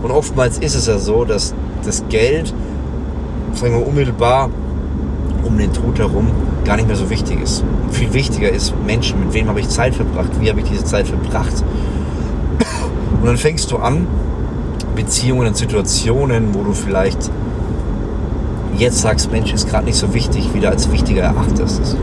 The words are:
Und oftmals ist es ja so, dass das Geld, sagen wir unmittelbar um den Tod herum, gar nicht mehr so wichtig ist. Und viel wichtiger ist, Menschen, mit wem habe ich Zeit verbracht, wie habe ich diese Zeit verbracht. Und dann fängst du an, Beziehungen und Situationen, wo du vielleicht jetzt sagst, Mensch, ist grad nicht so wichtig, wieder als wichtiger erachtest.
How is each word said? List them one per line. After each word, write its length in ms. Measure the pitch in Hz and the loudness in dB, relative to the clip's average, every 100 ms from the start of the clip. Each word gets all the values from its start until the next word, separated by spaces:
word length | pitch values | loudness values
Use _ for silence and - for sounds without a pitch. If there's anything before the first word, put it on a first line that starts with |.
Und 80 | 117 | 0
oftmals 480 | 135 143 127 127 - | 0 0 0 0 0
ist 160 | 151 135 | -2 0
es 100 | 117 | 0
ja 140 | 104 | 0
so, 260 | 95 110 120 | 2 2 2
dass 300 | 104 - - - - | 0 -2 -4 -6 -4
das 200 | 104 - - | -4 -4 -2
Geld, 440 | 110 117 156 160 - - - - - - - - - - | 2 2 2 0 -4 -6 -6 -6 -6 -6 -6 -6 -6 -4
sagen 260 | 113 120 117 | -2 2 2
wir 80 | 123 | 2
unmittelbar 600 | 143 135 113 120 131 135 - - - - - - - - - | 2 2 2 4 4 2 -2 -4 -4 -2 -2 -2 -2 -2 0
um 140 | - 220 | 2 2
den 160 | - | 2
Tod 240 | - 113 - | 2 0 2
herum, 300 | - - 113 - - - | 2 2 2 2 0 0
gar 120 | - 104 | 0 2
nicht 120 | 110 | 2
mehr 80 | 101 | 2
so 140 | 98 | 0
wichtig 320 | 110 - - | 0 0 0
ist. 220 | - - - - | 0 0 0 0
Und 100 | - 123 | 0 0
viel 180 | 113 | 2
wichtiger 360 | 123 139 - 104 | 2 0 0 2
ist, 240 | 90 - - 101 | 2 0 -2 0
Menschen, 340 | 110 - 98 | 0 0 0
mit 140 | 92 | 0
wem 140 | 110 107 | 0 0
habe 120 | 104 | 0
ich 100 | 107 | -2
Zeit 260 | - - - | 0 0 0
verbracht, 340 | - - - - | -2 0 -2 0
wie 100 | 110 | 0
habe 100 | 107 | 0
ich 100 | 104 | 0
diese 140 | 104 | 0
Zeit 240 | - 104 98 | 0 0 0
verbracht. 560 | 95 - - 127 - - - - - - - - - - - - - - - - - | -2 -2 -2 0 0 0 0 -2 -2 -4 -4 -4 -2 -2 0 0 -2 -4 -2 0 2
Und 60 | 117 | 2
dann 120 | 120 | 2
fängst 340 | 151 160 - | 2 0 -2
du 60 | - | 0
an, 280 | 117 147 180 - - - - - - - - - | 0 0 0 0 -2 -2 -4 -4 -4 -4 -4 -2
Beziehungen 520 | 107 - 123 127 117 | -2 0 0 2 2
und 100 | 101 | 0
Situationen, 960 | 110 110 95 - 123 123 143 117 110 | 0 0 0 0 2 2 2 2 2
wo 100 | 98 | 0
du 100 | 101 | 0
vielleicht 580 | 98 104 95 95 - - - - - - - - - - - - - - - - - | -2 0 2 2 0 -4 -4 -4 -2 -2 -2 -2 -2 -2 -2 -2 -2 -2 -4 -2 0
jetzt 240 | 120 117 | 2 2
sagst, 300 | 113 107 - | 2 0 0
Mensch, 220 | 110 104 | 0 0
ist 160 | 107 104 | 0 0
grad 160 | 107 92 | 0 0
nicht 120 | 104 | 0
so 160 | 98 | 2
wichtig, 400 | 123 - - 98 | 0 0 0 0
wieder 160 | 101 98 | 2 2
als 220 | - - | 2 2
wichtiger 320 | - - - | 2 4 2
erachtest. 720 | - - - - - - - - | 2 2 2 2 0 0 0 0